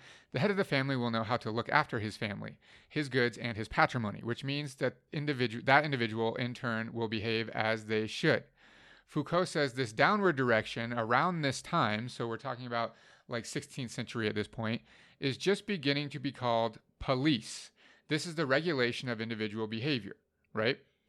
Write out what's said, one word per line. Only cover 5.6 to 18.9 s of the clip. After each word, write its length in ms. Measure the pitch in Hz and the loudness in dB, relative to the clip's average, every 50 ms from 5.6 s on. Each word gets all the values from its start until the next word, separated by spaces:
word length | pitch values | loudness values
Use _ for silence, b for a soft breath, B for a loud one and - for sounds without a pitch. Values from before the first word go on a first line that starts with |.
| 120 | 4
that 200 | 131 135 147 151 | 6 6 6 6
individual, 500 | 156 139 123 117 107 107 113 113 113 113 | 6 2 0 0 0 0 0 0 0 0
in 160 | - 127 123 123 | 0 -4 -4 -4
turn, 400 | - - 123 113 110 113 117 - | -4 -4 -2 -2 -2 -4 -4 -4
will 160 | 113 117 107 | -4 -2 -2
behave 400 | 113 107 101 117 113 113 113 110 | -2 -2 0 0 0 0 0 -2
as 360 | - 123 113 110 113 110 107 | -2 0 0 0 0 -2 -2
they 200 | 104 110 107 110 | 0 0 0 0
should." 380 | 107 - - - 160 127 - - - B B B B B B B B B B B | 0 -2 2 4 4 4 4 0 -4 B B B B B B B B B B B
Foucault 400 | B - 156 143 - 165 175 180 | B -4 -4 -2 0 0 0 0
says 260 | 165 - 165 147 135 117 | 0 0 0 0 0 0
this 200 | 127 131 110 110 | -2 -4 -2 2
downward 420 | 113 135 170 208 208 202 185 156 | 4 4 6 6 4 4 2 4
direction 560 | 135 131 123 113 110 107 - - 123 117 120 120 | 4 4 4 4 4 4 0 -4 -6 -6 -4 -2
around 480 | 117 110 110 120 131 156 180 180 165 | -2 2 4 4 4 4 4 0 0
this 220 | 151 139 127 - - | 0 0 -2 -2 -4
time, 480 | - - 170 135 107 107 107 120 123 | -2 0 2 2 2 2 0 -4 -6
so 180 | - - 123 117 | -6 -6 -4 -4
we're 80 | 113 | -4
talking 300 | 113 - 135 123 117 127 | -6 -6 -8 -8 -8 -8
about, 300 | 123 120 117 117 110 - b b b b b b - | -4 -2 -2 -2 -2 -6 b b b b b b -8
like, 180 | 127 117 110 | -6 -6 -6
sixteenth 440 | - - 147 131 - - - 131 110 | -4 -6 -8 -8 -8 -8 -8 -8 -8
century 380 | - - 117 - - 117 110 104 | -6 -8 -8 -6 -2 0 0 0
at 60 | 104 | 2
this 140 | 107 104 - | 0 -4 -4
point, 340 | - - 110 107 113 117 - b b b b b b b | -4 -4 -2 -2 -2 -4 -6 b b b b b b b
is 180 | - 139 120 104 | -2 -2 -2 0
just 280 | - 180 202 202 - | 2 0 0 0 0
beginning 440 | - 208 175 131 143 139 143 147 143 | -4 -4 0 2 0 2 2 0 -4
to 80 | 139 143 | -6 -6
be 140 | 127 143 - | -6 -6 -6
called 480 | - 127 120 117 113 113 117 107 - _ _ _ - | -2 0 2 4 4 2 2 -2 -6 _ _ _ -8
police. 720 | - - 135 127 131 160 147 113 - - - - - - _ b b b b b b - | -2 0 0 2 4 4 2 2 0 -6 -12 -12 -14 -16 _ b b b b b b -2
This 180 | 147 156 151 | -2 -2 -2
is 80 | 180 160 | -4 -2
the 120 | 156 160 | -2 2
regulation 640 | 131 131 147 160 175 156 131 123 120 | 2 2 2 2 2 2 2 2 2